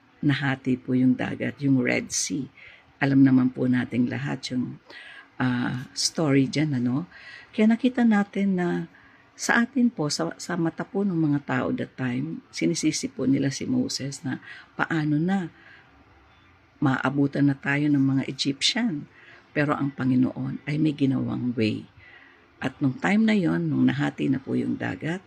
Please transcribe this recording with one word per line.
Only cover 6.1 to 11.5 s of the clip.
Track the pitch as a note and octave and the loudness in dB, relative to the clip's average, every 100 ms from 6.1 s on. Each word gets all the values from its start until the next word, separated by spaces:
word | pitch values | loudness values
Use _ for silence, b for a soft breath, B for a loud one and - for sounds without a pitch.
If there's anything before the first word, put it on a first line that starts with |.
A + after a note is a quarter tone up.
| - D#3 C#3 | 0 2 4
dyan, | C3 C#3 D3+ C3 | 2 0 0 0
ano? | B2 C3 F3 B B B B | 0 -2 -4 B B B B
Kaya | - A3 | 2 4
nakita | A3+ B3 B3 | 4 2 2
natin | A#3 G#3 G3+ F#3+ G3 | 4 4 2 0 0
na | F3+ F3 F3 E3+ b b b b | 0 0 -2 -6 b b b b
sa | - - A#3 | -10 0 2
atin | A#3+ C4 A#3+ | 2 2 0
po, | - D3 | 2 -2
sa, | - E3 - | -2 -4 -6
sa | - F3 | -6 -2
mata | E3 - | 0 -2
po | E3+ G3 G3+ | -6 -2 0
ng | E3 | 2
mga | D#3 C#3+ | 2 2
tao | C#3+ | 0